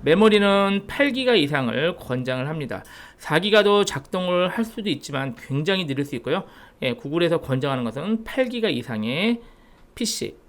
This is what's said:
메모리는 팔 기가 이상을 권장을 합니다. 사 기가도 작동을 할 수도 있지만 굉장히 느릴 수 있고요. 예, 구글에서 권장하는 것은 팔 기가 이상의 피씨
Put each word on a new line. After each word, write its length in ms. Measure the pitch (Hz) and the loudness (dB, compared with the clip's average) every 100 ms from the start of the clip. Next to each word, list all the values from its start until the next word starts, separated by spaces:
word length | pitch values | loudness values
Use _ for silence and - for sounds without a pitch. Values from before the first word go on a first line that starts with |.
메모리는 840 | 139 175 220 208 202 196 196 196 196 | 4 6 6 6 4 4 2 0 -4
팔 260 | - 285 | 0 0
기가 220 | 254 254 226 | 2 2 2
이상을 600 | 143 147 123 113 165 165 | 2 0 0 0 -2 -4
권장을 500 | - 127 127 127 135 | -6 -4 -2 -4 -4
합니다. 380 | 160 135 92 - - - - | -6 -8 -10 -12 -20 -20 -16
사 220 | - 151 | 0 0
기가도 460 | 202 214 208 202 196 | 4 6 6 4 2
작동을 640 | 139 - 185 180 180 180 | -2 -6 -4 0 2 0
할 160 | - 226 | 0 -4
수도 240 | - 208 | -4 -4
있지만 460 | 139 - 139 139 - | -4 -4 -6 -6 -8
굉장히 500 | - 139 156 190 165 | -6 -2 0 0 -2
느릴 180 | 139 | -4
수 120 | 139 123 | -4 -6
있고요. 260 | 123 175 - - - _ | -2 -4 -4 -20 -20 _
예, 120 | 127 | -4
구글에서 460 | 120 143 165 170 165 | -4 -4 0 2 0
권장하는 460 | - 131 139 131 117 | 0 -2 0 -2 -4
것은 400 | 120 180 226 226 | -4 -4 -4 -4
팔 240 | - 254 | -2 -2
기가 180 | 247 214 | 0 -2
이상의 760 | 120 120 110 110 139 214 233 - - _ - - | -2 -4 -6 -4 0 0 0 -6 -20 _ -20 -20
피씨 420 | - 226 - 120 - | -6 -6 -4 -8 -10